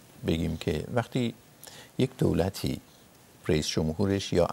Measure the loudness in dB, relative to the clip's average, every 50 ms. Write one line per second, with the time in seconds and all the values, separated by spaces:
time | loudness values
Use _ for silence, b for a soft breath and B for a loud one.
0 | -10 -20 -16 -6 -2 0 2 2 2 0 -2 -2 -2 -2 -2 -2 -2 -2 -2 -2
1 | -2 -2 -2 -2 -2 -2 -4 -8 -14 -20 -20 B B B B B B B B 0
2 | 0 0 0 0 0 2 4 2 2 0 0 -2 -4 -4 -4 -6 -8 -14 -20 -20
3 | -20 -20 -20 -20 -20 -20 -20 -8 -2 0 0 2 0 0 -2 -2 -2 -2 0 0
4 | 0 2 2 0 -2 0 2 2 2 2